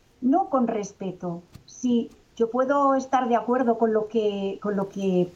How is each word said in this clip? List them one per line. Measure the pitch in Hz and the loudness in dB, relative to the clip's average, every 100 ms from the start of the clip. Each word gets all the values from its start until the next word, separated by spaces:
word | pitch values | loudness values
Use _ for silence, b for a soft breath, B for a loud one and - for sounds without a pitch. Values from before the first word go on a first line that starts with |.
| _ - | _ -4
no | 254 339 392 | 0 2 2
con | 262 226 | 0 0
respeto. | 208 196 - 190 - 180 175 - - - | -2 -6 -8 -10 -8 -8 -8 -12 -20 -20
Si | - 254 233 - - _ - | -6 0 0 0 -10 _ -4
yo | 226 | -2
puedo | 247 254 285 269 269 | 0 0 2 4 2
estar | 254 254 233 | 2 0 2
de | 233 | 0
acuerdo | 226 254 240 226 | 2 0 2 2
con | 226 | 2
lo | 214 214 | 0 0
que, | 233 208 202 196 190 | 0 0 -2 -6 -6
con | 208 196 | -4 -4
lo | 196 | -4
que, | 196 190 180 175 | -4 0 2 0